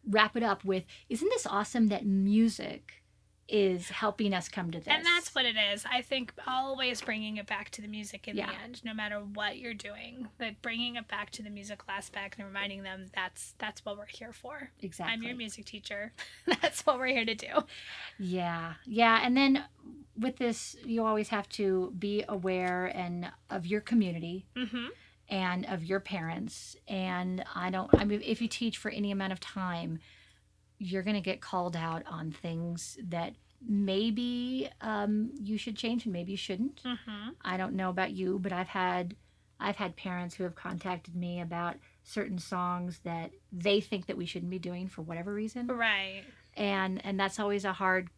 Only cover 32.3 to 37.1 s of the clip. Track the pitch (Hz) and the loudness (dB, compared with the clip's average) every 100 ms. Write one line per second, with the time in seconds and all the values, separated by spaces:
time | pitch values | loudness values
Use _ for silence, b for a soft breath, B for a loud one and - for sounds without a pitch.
32.3 | 151 170 165 170 170 - - 185 170 170 | -6 -6 -4 -4 -4 -8 -10 -4 -4 -4
33.3 | - _ _ 233 202 196 190 226 220 240 | -8 _ _ 0 2 4 4 2 2 0
34.3 | 247 247 262 262 - 226 214 208 214 226 | 0 -2 -2 -4 -6 -4 0 2 2 2
35.3 | 277 202 214 - 208 233 240 233 175 175 | -2 -4 -2 -4 -4 0 0 0 -2 -4
36.3 | 196 - 185 262 - 254 240 - | -6 -4 0 -2 -2 -6 -6 -8